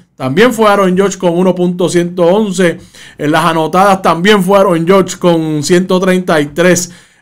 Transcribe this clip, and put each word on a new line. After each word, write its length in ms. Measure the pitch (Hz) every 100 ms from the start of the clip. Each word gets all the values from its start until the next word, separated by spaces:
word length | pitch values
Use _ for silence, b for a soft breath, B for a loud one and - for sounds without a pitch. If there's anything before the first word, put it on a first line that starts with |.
| B -
también 380 | 131 143 240
fue 140 | 226 214
Aaron 300 | 202 190 180
Judge 200 | 196 190
con 200 | 180 170
uno 160 | 185
punto 360 | 180 180 180 175
ciento 360 | 175 175 175 170
once. 520 | 202 214 180 180 160 B B B -
En 140 | 147
las 140 | 160 165
anotadas 560 | 165 156 180 202 190
también 400 | 190 165 180 214
fue 160 | 180 202
Aaron 300 | 196 165 165
Judge 300 | 196 185 -
con 440 | 180 170 160 151
ciento 380 | 147 180 185 185
treinta 420 | 185 185 180 160
y 60 | 147
tres. 440 | 147 175 175 - B B B